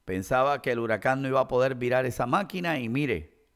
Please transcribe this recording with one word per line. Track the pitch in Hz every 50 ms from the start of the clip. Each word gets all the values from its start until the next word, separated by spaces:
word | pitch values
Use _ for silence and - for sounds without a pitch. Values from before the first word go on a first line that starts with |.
| -
pensaba | - 92 92 95 - 131 127 131 143 143 135
que | - 135 120
el | 117
huracán | 117 110 110 104 - 131 131 135
no | 139 131
iba | 131 135
a | 131
poder | - 131 123 127 135 131
virar | 120 123 120 123 127 127
esa | 127 113 - 123
máquina | 120 151 196 196 139 - 185 175 170 156
y | 131 120 110
mire | 120 143 147 127 104 78 78 - _ _ _ _ _